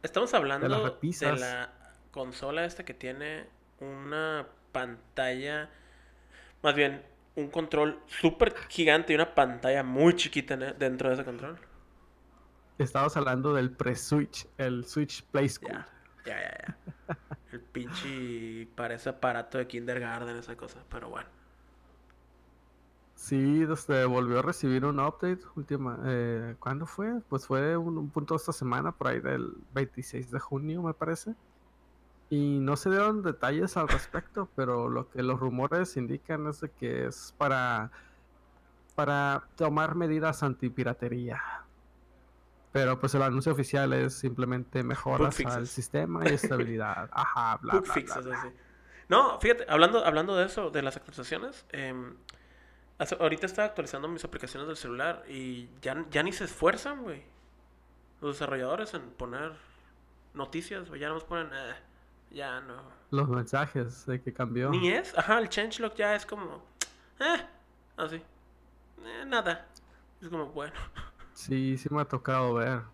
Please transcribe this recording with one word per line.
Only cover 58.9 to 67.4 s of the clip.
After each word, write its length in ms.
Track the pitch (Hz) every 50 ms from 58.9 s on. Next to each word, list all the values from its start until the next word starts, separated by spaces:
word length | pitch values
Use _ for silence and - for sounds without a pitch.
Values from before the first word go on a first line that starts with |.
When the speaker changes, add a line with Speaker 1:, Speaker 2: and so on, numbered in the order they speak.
| -
Speaker 1:
en 80 | 165 131 117
poner 420 | 113 - 127 120 120 135 151 160 156 151 - - - - - - - _ - _ - - - -
noticias, 560 | - 143 139 139 - 165 165 - 208 190 180 170
güey, 120 | 156 143
ya 60 | 143 151
nomás 140 | 156 160
ponen, 280 | 160 - 170 170 160 151
"Eh, 220 | 135 135 131 117 127 - - - - - - - - - _ -
ya 280 | 139 143 143 135 127 127
no". 220 | 135 131 123 131 135 131 - - - _
Speaker 2:
Los 160 | - 139 143 139
mensajes 760 | 123 123 117 - - 135 151 143 - 139 120 117 123 - -
de 140 | - 127 123
que 120 | - 127
cambió. 380 | 120 - 127 117 117 120 127 139
Speaker 1:
Ni 180 | 160 180 185 175
es, 260 | 196 254 370 - -
ajá, 220 | - - - 214 233
el 100 | 226 -
changelog 460 | - 220 208 226 220 - 233 214 220
ya 220 | - 208 208 208
es 100 | 208 -
como, 380 | - 214 208 196 160 147 170 - - - _ - - - - - - _ -
"Eh", 260 | 262 311 339 -